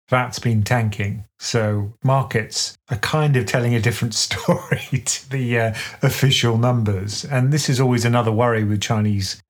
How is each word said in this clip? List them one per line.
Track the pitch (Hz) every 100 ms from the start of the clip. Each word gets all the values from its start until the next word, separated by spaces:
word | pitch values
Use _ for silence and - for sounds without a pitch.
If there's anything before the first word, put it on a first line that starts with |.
| -
that's | 127 120 -
been | 120 110
tanking. | 104 123 110 104 101 110 - -
So | - 120 107 104 101 -
markets | 131 135 120 113 - - - - -
are | 113
kind | - 156 151 131
of | 107
telling | 131 120 117
a |
different | 110 113 123
<laughs> | - -
story | - - 175 - - - 131
to | - - -
the, | 135 120 120
uh, | 113 107 - -
official | 139 - 135 - 120 113
numbers. | 123 120 107 95 104 -
And | 143 131 131
this | 151 147
is | 127
always | 131 123
another | 117 120 113
worry | 110 120 113
with | 104 104
Chinese | - 110 107 101 92 -